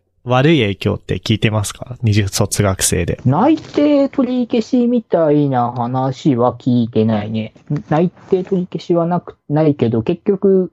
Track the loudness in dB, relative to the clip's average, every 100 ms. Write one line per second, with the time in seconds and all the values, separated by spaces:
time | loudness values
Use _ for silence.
0 | _ _ -2 2 4 4 2 -2 -2 -4
1 | -6 -6 -2 0 0 0 -4 -8 -16 -4
2 | 0 0 0 -2 -2 0 0 0 -2 -2
3 | -2 -2 0 2 2 0 -2 0 2 2
4 | 0 0 -2 -2 -2 -2 0 0 2 0
5 | 0 0 2 2 2 0 -2 -2 -4 -2
6 | -2 -2 0 2 0 0 0 0 0 0
7 | 0 0 -2 -6 -8 -12 -8 -8 -2 0
8 | 0 -4 -4 -2 0 -4 -4 -8 -2 0
9 | 0 -2 -6 -16 -4 0 2 2 0 0
10 | -2 -2 -2 0 2 2 0